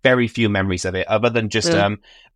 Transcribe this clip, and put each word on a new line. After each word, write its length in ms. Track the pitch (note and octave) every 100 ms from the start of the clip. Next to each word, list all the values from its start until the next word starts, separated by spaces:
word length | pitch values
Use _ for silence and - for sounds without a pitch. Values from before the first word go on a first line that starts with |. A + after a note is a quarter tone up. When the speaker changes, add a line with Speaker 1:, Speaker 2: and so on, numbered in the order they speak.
Speaker 1:
very 240 | C3 B2+ A#2+
few 220 | - A2
memories 360 | G2+ G2 F2+ F#2
of 100 | F#2
it, 120 | F2+
other 220 | G#2+ A#2+
than 200 | A#2 G#2+
just, 200 | A2+ E3
Speaker 2:
Mm. 120 | B2+
Speaker 1:
um, 180 | G2+ G#2 _ - _